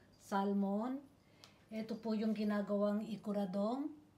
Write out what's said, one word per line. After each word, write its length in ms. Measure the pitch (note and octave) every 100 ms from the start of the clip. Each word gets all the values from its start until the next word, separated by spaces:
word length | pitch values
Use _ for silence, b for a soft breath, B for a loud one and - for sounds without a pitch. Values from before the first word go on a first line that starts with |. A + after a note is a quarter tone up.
| B -
salmon. 720 | - G3 G3+ G3+ G3 G#3 B3 C4+ - - B B B B B
Ito 320 | A3 A3 A3
po 160 | A3+ G#3+
yung 160 | A3
ginagawang 720 | G#3 G#3+ G#3 G3 G3+ G#3 G#3 A3
ikuradong. 840 | G#3 G#3+ G3+ F#3+ G3 G#3 C4 D#4 - -